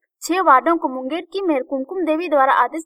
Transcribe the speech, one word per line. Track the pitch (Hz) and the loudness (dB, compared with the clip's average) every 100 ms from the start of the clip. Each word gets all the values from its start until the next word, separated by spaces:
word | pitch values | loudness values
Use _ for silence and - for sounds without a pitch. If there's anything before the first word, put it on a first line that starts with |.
| _ _ | _ _
छह | - 359 | -6 0
वार्डों | 330 262 320 330 | 4 4 4 0
को | 320 | -2
मुंगेर | 254 262 320 | -6 -6 -8
की | 320 392 | -8 -6
मेयर | 381 277 | -2 -2
कुमकुम | - 269 262 370 | -2 -6 -6 -4
देवी | 311 311 349 | -2 -2 0
द्वारा | 294 262 | 2 2
आदेश | - 247 311 | 2 0 -4